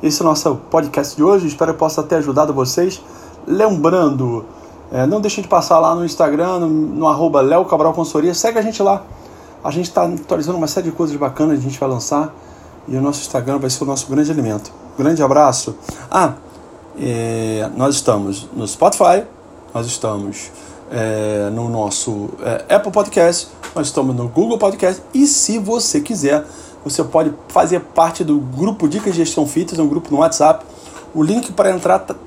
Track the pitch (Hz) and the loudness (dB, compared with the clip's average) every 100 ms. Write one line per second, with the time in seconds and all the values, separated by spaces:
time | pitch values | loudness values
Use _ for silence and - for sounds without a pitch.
0 | 156 147 165 151 165 127 - 165 147 - | 0 2 2 2 0 -2 0 0 0 -4
1 | 139 - 156 196 165 143 165 160 156 156 | -4 0 4 4 2 -2 -2 0 -2 -2
2 | 147 165 143 135 151 135 127 - 180 185 | -2 -2 0 0 0 0 -2 0 -2 -2
3 | - - - - - 185 214 180 151 180 | -16 -20 -20 -18 -4 2 2 4 2 4
4 | 156 135 123 113 104 - - - - 127 | 2 2 -2 -4 -8 -18 -20 -20 -8 -2
5 | 135 208 208 202 185 185 160 165 165 170 | 0 0 -2 -4 0 0 4 4 4 2
6 | 170 - 160 147 175 185 165 156 151 151 | -2 0 0 2 0 0 0 0 -2 0
7 | 160 147 165 143 135 165 180 160 156 160 | 0 2 2 4 4 4 2 2 2 0
8 | 160 156 165 170 233 226 214 220 196 196 | -2 0 0 0 0 0 -2 0 0 0
9 | - - - - - - - 143 175 - | -4 -20 -20 -20 -20 -10 -6 -4 -2 0
10 | 175 170 - 160 151 180 156 - 165 156 | 0 -4 -4 -4 -2 -2 -2 -2 -4 -2
11 | 165 147 143 131 156 143 131 135 135 127 | -2 -2 -4 0 0 0 -2 -4 -4 -2
12 | - 147 151 - - - - - - 127 | -2 -2 -2 -8 -20 -20 -20 -20 -8 -2
13 | 139 147 - - 123 139 135 127 139 135 | -2 -2 -4 -4 -2 -2 -2 -4 -4 -6
14 | - 139 151 156 117 104 - - - - | -2 0 0 0 -2 -4 -8 -20 -20 -2
15 | 139 165 139 143 147 127 - 110 - - | 0 2 4 6 6 4 -6 -10 -14 -14
16 | - - 165 127 - - - - - - | -2 2 2 -2 -16 -20 -20 -20 -20 -8
17 | 123 117 113 113 113 110 107 98 135 143 | -4 -4 -4 -4 -4 -4 -4 -2 0 0
18 | - 107 98 98 - - 107 - 175 - | 0 0 -2 -6 -8 -8 -8 2 2 4
19 | 180 185 - - - - - 113 117 - | 4 4 0 -14 -20 -20 -10 -8 -6 -6
20 | 113 104 101 101 - - - - - 123 | -4 -4 -8 -10 -16 -18 -20 -20 -10 -6
21 | 110 107 107 104 101 110 117 117 104 - | -4 -2 -2 -2 -2 -4 -4 -2 -2 -4
22 | - 104 101 - - 113 - 202 208 208 | -6 -6 -8 -6 -4 -4 2 2 2 0
23 | 196 - 170 - - - - - 139 - | 0 4 4 4 -6 -16 -12 -6 -4 -2
24 | 131 123 120 156 220 220 208 202 185 190 | 0 -2 -2 0 0 2 0 2 0 -2
25 | - 262 285 - - 220 196 233 - 302 | -4 2 4 2 0 -2 -2 -2 0 -2
26 | - 214 139 147 - - - - 147 - | -2 -2 0 0 -2 -16 -20 -12 -8 -4
27 | 127 160 156 147 - 185 165 175 170 - | 0 2 0 -2 -2 0 2 0 -2 2
28 | 165 165 160 147 127 127 185 214 156 185 | 2 2 0 0 0 -2 -2 0 -2 0
29 | 208 170 160 - 147 - 170 165 151 147 | -2 0 0 0 -2 -2 -4 0 0 0
30 | - 143 131 - 147 160 - - - - | -2 2 2 4 4 4 -2 -20 -20 -20
31 | - 160 156 220 - 196 190 185 202 190 | -10 -2 0 0 -2 0 2 2 2 0
32 | - - | 0 -12